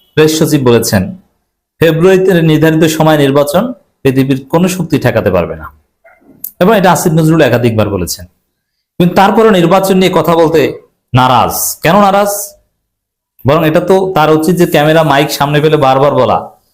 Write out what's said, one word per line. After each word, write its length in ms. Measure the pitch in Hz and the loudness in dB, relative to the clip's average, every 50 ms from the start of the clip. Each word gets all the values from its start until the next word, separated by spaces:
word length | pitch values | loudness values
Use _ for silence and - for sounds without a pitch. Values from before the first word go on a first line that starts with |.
| _ _ - | _ _ -2
প্রেস 300 | - 156 156 156 - 170 | 0 0 0 0 0 -2
সচিব 200 | - 151 143 131 | -2 -2 0 0
বলেছেন, 540 | 123 117 113 - - - 101 92 - - - _ _ _ _ _ _ _ _ _ _ _ - | 2 2 2 0 0 -2 -2 -2 -4 -8 -14 _ _ _ _ _ _ _ _ _ _ _ -2
"ফেব্রুয়ারিতে 640 | 156 165 160 156 165 190 190 185 185 190 185 170 | 0 0 0 2 2 2 2 2 2 0 0 2
নির্ধারিত 420 | 165 160 156 151 151 160 156 156 170 | 2 2 2 2 2 2 2 2 0
সময় 340 | 156 - - 160 156 156 147 | 0 0 0 0 0 0 2
নির্বাচন 560 | 143 139 135 143 143 143 - 175 220 247 247 - _ _ _ _ | 0 0 0 0 0 0 -2 -4 -4 -4 -8 -12 _ _ _ _
পৃথিবীর 440 | - 135 127 131 131 135 139 135 135 - | -4 -2 0 0 0 -2 -2 -6 -4 -4
কোনো 180 | - 165 180 185 | -2 -2 -2 -2
শক্তি 320 | 180 - 165 160 - 131 | -2 -4 -6 -4 -4 -2
ঠেকাতে 320 | 117 127 110 110 113 104 | -2 0 -2 0 -2 0
পারবে 240 | 90 92 85 80 80 | 0 -2 -2 -4 -6
না", 160 | 80 76 73 - _ _ _ _ _ _ _ _ _ _ _ - _ - - - - | -12 -16 -18 -20 _ _ _ _ _ _ _ _ _ _ _ -20 _ -20 -14 -6 -2
এবং 180 | 180 190 233 208 | 0 0 2 2
এটা 140 | 185 185 | 2 2
আসিফ 220 | 170 - - 180 156 | 0 0 0 0 0
নজরুল 280 | 160 160 156 160 160 | 0 2 2 2 2
একাধিকবার 480 | 151 123 117 120 117 120 110 107 107 104 | 2 2 0 0 0 0 0 0 -2 -2
বলেছেন। 360 | 104 95 90 85 - - 87 - _ _ _ _ _ _ _ _ _ _ _ _ _ - | -4 -6 -6 -8 -10 -12 -16 -20 _ _ _ _ _ _ _ _ _ _ _ _ _ -2
কিন্তু 180 | 175 175 175 | -2 0 2
তারপরে 360 | - 190 202 208 220 220 220 | 2 2 2 2 2 2 2
নির্বাচন 460 | 208 180 165 165 190 190 190 190 196 185 | 2 2 2 2 2 0 0 0 0 0
নিয়ে 140 | 185 175 180 | 0 0 0
কথা 200 | 165 156 160 170 | -2 -2 0 0
বলতে 460 | 165 170 151 160 160 131 120 - - - _ _ _ _ _ - | 0 0 2 2 0 0 -2 -4 -8 -16 _ _ _ _ _ -2
নারাজ। 680 | 127 127 127 127 120 101 87 - - - - - - - | 0 2 2 2 2 0 -2 -2 -6 -8 -8 -8 -4 -2
কেন 180 | 151 170 208 | 0 2 2
নারাজ? 540 | 202 196 190 202 208 202 202 - - - - _ _ _ _ _ _ _ _ _ _ _ _ _ _ _ _ _ - 120 | 2 2 2 0 0 -2 -4 -6 -8 -14 -18 _ _ _ _ _ _ _ _ _ _ _ _ _ _ _ _ _ -2 0
বরং 200 | 143 165 165 156 | 0 0 0 0
এটা 120 | 156 175 | 0 0
তো 320 | 170 - 190 190 190 185 - | 0 0 0 0 0 -2 -2
তার 160 | 151 151 156 | 0 0 2
উচিত 240 | 156 156 156 175 180 | 2 0 0 0 0
যে 100 | 165 175 | 0 0
ক্যামেরা, 380 | 170 170 160 147 156 156 160 160 | 0 2 2 2 2 2 2 2
মাইক 280 | 156 139 139 151 147 | 2 0 0 0 -2
সামনে 300 | - - 143 147 147 147 | -2 -4 -4 -2 0 0
পেলে 160 | 143 156 151 135 | 0 0 0 2
বারবার 360 | 135 127 131 135 139 147 131 | 2 2 2 2 0 0 0
বলা 380 | 131 123 107 98 87 - - - _ _ _ | 0 0 0 0 -2 -4 -8 -16 _ _ _